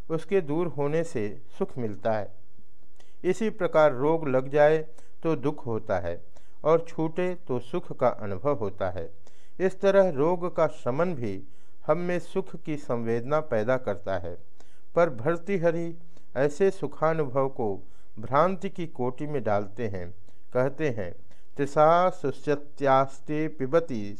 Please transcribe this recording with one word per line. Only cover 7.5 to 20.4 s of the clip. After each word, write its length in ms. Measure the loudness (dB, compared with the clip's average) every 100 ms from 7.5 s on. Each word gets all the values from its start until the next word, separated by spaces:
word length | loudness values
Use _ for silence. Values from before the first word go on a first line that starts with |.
| -2
सुख 400 | -2 -2 -2 0
का 80 | 2
अनुभव 480 | 2 -2 -2 0 0
होता 340 | -2 -2 -2
है। 200 | -2 -2 -4 -4 -4 -4 -2
इस 220 | 0 2
तरह 280 | 4 6 4
रोग 460 | 4 2 2 0 2
का 120 | 2
शमन 480 | 0 0 0 0 0
भी 280 | -2 -2 -4 -4 -4 -2 0
हम 100 | 0
में 220 | 0 -2
सुख 360 | -2 -2 -2 -2
की 220 | -4 -2
संवेदना 640 | -2 0 0 0 0 0
पैदा 380 | 0 0 2 0
करता 400 | 0 -2 -2 -2
है। 200 | -2 -4 -4 -4 -4 -4 -2 2
पर 140 | 2
भर्तृहरि 880 | 2 0 0 0 0 2 0 -2 -4 -4 -4 -4 0
ऐसे 360 | 0 2 2
सुखानुभव 800 | 2 -2 0 0 2 0 0 0
को 380 | 0 -2 -2 -4 -4 -4 -4
भ्रांति 500 | 0 4 4 2 -2
की 180 | -2 -4
कोटि 400 | -2 -2 0 -2
में 160 | -2
डालते 440 | 0 0 0 -2 -2
हैं। 280 | -2 -2 -4 -4 -4